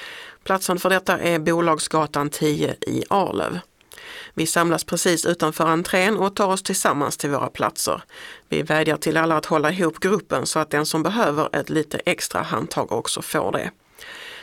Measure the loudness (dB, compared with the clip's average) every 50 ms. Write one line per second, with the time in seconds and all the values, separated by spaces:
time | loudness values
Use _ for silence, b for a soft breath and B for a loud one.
0 | B B B B B B B B _ -2 -2 0 0 0 0 0 2 2 2 2
1 | 2 2 0 2 2 2 2 2 2 2 2 4 4 2 2 2 0 0 0 0
2 | 0 0 0 -2 -2 -2 -2 0 0 0 2 2 0 -2 -2 -4 -4 -4 -2 -4
3 | -2 0 2 2 2 2 0 -2 -2 -2 -4 -6 -8 -12 _ _ B B B B
4 | B B B B B B B -2 -2 0 2 2 4 4 2 0 0 -2 -2 2
5 | 4 4 4 4 2 2 2 2 2 0 2 2 2 2 2 2 0 2 2 2
6 | 4 2 2 2 0 0 0 0 2 2 2 0 -2 -2 -2 0 2 2 2 2
7 | 0 -2 -2 -2 -2 -2 0 0 -2 -4 -2 0 0 0 0 0 -2 -2 -2 -2
8 | -4 B B B B B B B B _ -2 -2 0 2 2 2 2 2 0 0
9 | 0 0 2 2 2 2 2 0 0 2 2 2 2 2 2 2 0 0 0 0
10 | 0 0 0 0 0 -2 -2 -2 -2 0 0 0 0 0 0 0 0 0 0 0
11 | 0 0 0 2 2 2 2 0 0 0 0 -2 -2 0 0 -2 0 -2 -4 -4
12 | -2 -2 -2 -2 -4 -4 -4 -4 -2 -2 -2 -2 -4 -2 -2 -4 -2 -2 -2 -2
13 | -2 -4 -6 -6 -6 -4 -4 -2 -2 0 -2 -2 -4 -6 -10 _ B B B B
14 | B B B B B B B B